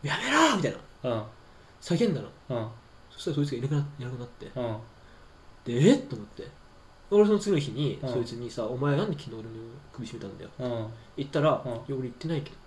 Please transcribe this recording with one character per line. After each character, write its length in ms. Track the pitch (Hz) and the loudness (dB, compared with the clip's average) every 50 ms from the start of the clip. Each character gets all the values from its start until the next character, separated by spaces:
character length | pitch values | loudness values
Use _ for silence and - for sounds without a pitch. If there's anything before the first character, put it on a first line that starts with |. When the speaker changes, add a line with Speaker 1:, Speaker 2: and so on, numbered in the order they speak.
Speaker 1:
「や 140 | - 143 143 | -2 -2 -2
め 140 | - 226 262 | -2 0 2
ろ！」 240 | 285 302 320 302 240 | 6 6 6 6 6
み 60 | 190 | 4
た 80 | - 117 | 0 -2
い 60 | - - - - - - | -2 -6 -14 -20 -16 -6
な。 80 | - 127 | -2 -2
Speaker 2:
う 40 | 117 | -2
ん。 60 | 110 110 - - - - - - - - - - - | -2 -4 -8 -14 -20 -20 -20 -20 -20 -20 -20 -20 -18
Speaker 1:
叫 280 | - - 175 - 233 208 | -2 0 2 4 4 2
ん 40 | 160 | 2
だ 80 | 139 | -2
の。 60 | 143 - - - - - | -4 -8 -14 -18 -8 -4
Speaker 2:
う 60 | 127 | -4
ん。 120 | 117 113 110 - - - - - - - - | -4 -4 -6 -10 -14 -20 -20 -20 -20 -20 -20
Speaker 1:
そ 100 | - - | -18 -6
し 40 | - | -4
た 60 | - | -2
ら 60 | 147 | 0
そ 60 | 143 | 0
い 40 | 143 | 0
つ 40 | 143 | 0
が 80 | 131 117 | 0 -2
い 20 | |
な 60 | 123 139 | -2 0
く 40 | |
な-、 60 | 151 147 143 - - - | 2 0 0 -2 -6 -10
い 40 | 123 | -8
な 60 | 127 | -8
く 80 | 127 120 | -8 -8
な 60 | 120 | -10
っ 40 | - | -12
て。 220 | - - - - - | -12 -16 -16 -10 -6
Speaker 2:
う 40 | 127 | -4
ん。 160 | 120 113 107 110 113 - - - - - - - - - - - - - - - - | -4 -2 -4 -6 -8 -14 -20 -20 -20 -20 -20 -20 -20 -20 -20 -20 -20 -20 -20 -12 -6
Speaker 1:
で、 100 | - 120 123 147 214 | -2 2 6 8 8
「え 40 | 277 | 8
っ？」 80 | 285 - - | 6 2 -6
と 80 | - | -10
思 80 | 107 101 | -10 -10
っ 40 | - | -14
て。 200 | - - - - - - - - - - - - - - - - | -14 -14 -14 -14 -16 -20 -20 -20 -20 -20 -20 -20 -20 -20 -4 4
俺 160 | 202 208 214 | 6 8 8
そ 60 | 208 | 8
の 60 | 214 202 | 6 4
次 140 | - 202 | 4 2
の 60 | 190 147 | 2 2
日 140 | 143 143 | 2 0
に、 260 | 110 131 147 127 104 - | -2 -2 0 -2 -2 -2
Speaker 2:
う 40 | 139 | -4
ん。 60 | 127 | -2
Speaker 1:
そ 60 | 120 120 | 0 0
い 40 | 117 | -2
つ 80 | - | -2
に 180 | 120 117 120 113 | -6 -8 -8 -6
さ、 140 | - 120 110 | -4 -4 -4
「お 100 | 107 123 | -2 -2
前 200 | 123 139 143 139 | 0 2 2 4
な 80 | 147 208 | 2 2
ん 60 | 220 | 0
で 80 | 160 143 | -2 -6
昨 120 | - - | -6 -10
日 40 | 113 | -10
俺 80 | 110 110 | -10 -10
の 40 | 113 113 113 113 117 120 139 - - | -10 -12 -12 -12 -14 -16 -16 -18 -16
首 140 | - - 113 | -12 -10 -10
絞 120 | - - - | -10 -8 -10
め 60 | - | -10
た 60 | 98 | -10
ん 80 | - - | -10 -12
だ 60 | 92 | -14
よ」 60 | - - - | -14 -8 -6
Speaker 2:
う 80 | 127 | -4
ん。 200 | 123 120 113 110 110 - - - - - | -2 -2 -4 -4 -6 -10 -14 -18 -14 -6
Speaker 1:
言 100 | - 139 | -6 -6
っ 40 | - | 0
た 100 | - 160 | 2 4
ら、 220 | 143 156 131 - - | 4 4 4 2 -2
Speaker 2:
う 40 | 131 | -6
ん。 40 | |
Speaker 1:
「い 40 | 117 | -6
や、 60 | 113 - - | -6 -6 -6
俺 120 | 139 127 | -6 -4
言 80 | 127 123 | -4 -6
っ 40 | - | -8
て 140 | - - 160 | -8 -4 -2
な 80 | 165 | -2
い 60 | 143 | -2
け 80 | 147 - | -4 -6
ど」。 60 | - - - | -14 -18 -20